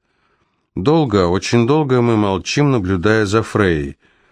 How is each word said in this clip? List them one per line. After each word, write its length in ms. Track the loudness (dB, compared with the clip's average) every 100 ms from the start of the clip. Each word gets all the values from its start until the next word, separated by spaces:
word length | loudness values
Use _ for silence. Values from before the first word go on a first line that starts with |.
| _ _ _ _ _ _ _
Долго, 520 | -6 0 0 2 2 2
очень 400 | 0 0 0 2
долго 340 | 0 0 0
мы 160 | 2 0
молчим, 540 | 0 -2 -4 0 0
наблюдая 560 | 0 0 0 2 2 2
за 160 | -2
Фрейей. 560 | -2 0 0 0 -4 -10 _ _ _